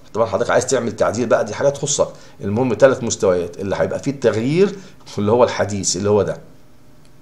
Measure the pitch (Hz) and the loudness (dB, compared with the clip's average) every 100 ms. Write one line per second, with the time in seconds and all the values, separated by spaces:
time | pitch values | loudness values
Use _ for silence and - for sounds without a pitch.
0 | - 104 110 95 - 87 - 127 117 - | -10 -2 -2 0 0 0 0 -2 -2 -2
1 | 87 104 113 117 113 104 139 139 147 - | -2 0 0 0 0 -2 -2 -2 -4 -2
2 | 80 - - - 98 107 127 107 135 120 | -2 -4 -20 -10 -4 -2 0 4 4 4
3 | 113 - 101 90 85 - 98 82 92 92 | -2 0 2 2 -2 -6 -6 -2 -2 -2
4 | 139 135 113 104 123 165 202 190 - - | -6 0 0 0 0 2 2 0 -14 -20
5 | - - 104 123 113 - 101 101 87 87 | -12 -4 2 4 4 2 -2 -2 -4 -2
6 | 101 104 85 76 - - - - - - | 2 2 2 -4 -12 -20 -20 -20 -20 -20
7 | - - | -20 -20